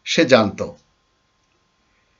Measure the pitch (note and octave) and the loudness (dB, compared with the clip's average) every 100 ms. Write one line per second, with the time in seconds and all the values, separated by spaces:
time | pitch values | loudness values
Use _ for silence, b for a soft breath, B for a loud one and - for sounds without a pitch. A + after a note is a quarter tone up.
0 | - - C#3+ A#2+ G#2 - E2 - _ _ | -6 -2 2 2 2 -6 -12 -14 _ _
1 | _ _ _ _ _ _ _ _ _ _ | _ _ _ _ _ _ _ _ _ _
2 | _ | _